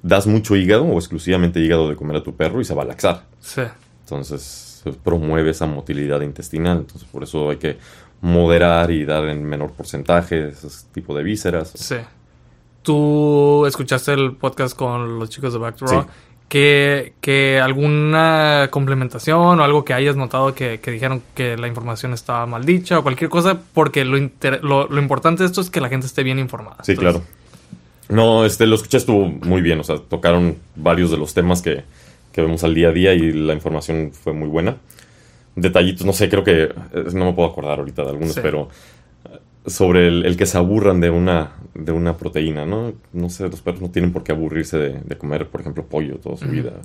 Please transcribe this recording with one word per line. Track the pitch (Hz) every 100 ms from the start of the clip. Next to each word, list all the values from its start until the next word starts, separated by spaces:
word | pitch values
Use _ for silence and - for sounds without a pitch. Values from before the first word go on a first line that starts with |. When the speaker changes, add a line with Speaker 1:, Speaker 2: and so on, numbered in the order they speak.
Speaker 1:
das | 87 95 101
mucho | 110 107 101
hígado | 92 107
o | 165 95
exclusivamente | 85 80 85 90 87 85
hígado | 80 82 80
de | 73
comer | 76 76
a |
tu | -
perro | - 78 127
y |
se | -
va | 73
a | 64
laxar. | 64 95 87 - _
Speaker 2:
Sí. | - - 120 - _ _
Speaker 1:
Entonces, | - 71 69 71 - - - -
se | 78
promueve | 65 - 85 78 80 80
esa | 78 80
motilidad | 73 71 71 71 73
intestinal. | 73 71 71 78 85 87
Entonces, | 71 - -
por | 69
eso | 67 80 73
hay | 73
que | 78 71 - - - _
moderar | 87 87 85 85 87 85 85
y | 80
dar | 73 76 78
en | 76
menor | 73 73 73
porcentaje | - 71 71 71 87 87 82 76
ese | 71 76 - -
tipo | - 82 73
de |
vísceras. | 78 107 98 85 80
Speaker 2:
Sí. | - - 123 117 _ _ _ _ _ _ _
¿Tú | - 147 147 147 147 147 143 147 147
escuchaste | 139 135 131 -
el | 139 131
podcast | 127 135 131 131 -
con | 131 120 120 117
los | 113
chicos | 113 135
de | 120
Back | 117 113
to | 131
Raw? | 131
Speaker 1:
Sí. | 139 - _ _ _
Speaker 2:
¿Que, | 143 143 143 143 143 - _
que | - 139 139 135
alguna | 131 135 147 147 151 160 160 160 151 147 135
complementación | 151 135 135 127 117 151 160 175 175
o |
algo | 143 147
que | 143
hayas | 127 143 139
notado | 127 131 135
que, | 131 127 110
que | -
dijeron | 117 131 131 -
que | - 127 117
la | 120
información | 117 117 113 131
estaba | 120 - 120 120
mal | 117 135
dicha | 180 180 175
o |
cualquier | 143 123 160
cosa? | 165 175 185 -
Porque | - 147 143
lo | 127 139
inter-, | 139 - 139 135
lo, | 147 139 139
lo | 143
importante | 139 135 165 170
de | 185
esto | 180
es | 180
que | 180
la | 127
gente | 131 131
esté | -
bien | 131 131
informada. | 127 117 107 -
Speaker 1:
Sí, | -
Speaker 2:
Entonces | 95 90 85
Speaker 1:
claro. | 82 - _ - _ - _ _ -
No, | 104 113 113
este, | 110 107 113
lo | 110
escuché, | - 127
estuvo | - 104 92
muy | 71 87 92
bien. | 82 80
O |
sea, | 76 76
tocaron | - 85 85 87 87 76 - -
varios | 80 85 87
de | 80
los | 76
temas | - 87 90
que, | 85 71 - - - - _
que | -
vemos | 82 82
al | 82
día | 80 85
a |
día | 82 92
y | 90 82
la | 78 78
información | 78 78 78 76 80 76
fue | 71 -
muy | 76 76
buena. | 78 87 131 _ - - _ _ _ _ -
Detallitos, | 90 90 92 90
no | 90
sé, | 90 98
creo | 98
que, | 92 82
eh, | 80 - 90 85 82
no | 92
me | 92
puedo | 87 82
acordar | 78 73 71
ahorita | 69 69
de | 69
algunos, | 71 80
Speaker 2:
Sí. | 80
Speaker 1:
pero, | 78 73 71 - - - _ _
eh, | - - _ _ -
sobre | 90 92 90 87
el, | 87 85
el | 87
que | 92
se | 92
aburran | 87 107 101 90
de | 85
una, | 85 90 87 76 - -
de | - 80
una | 82 85 85
proteína, | 85 80 80 76 76
¿no? | 104 117 - _
No | 87 87
sé, | 90 95
los | 85
perros | - 87
no | 90
tienen | 90 87
por | 87
qué | -
aburrirse | 80 80 78 80 80
de, | 71 69
de | 69 71
comer, | 73 76 76
por | -
ejemplo, | 78 73 78
pollo | 76 76 67
toda | - -
su |
Speaker 2:
Ujú. | -
Speaker 1:
vida. | 127 123 -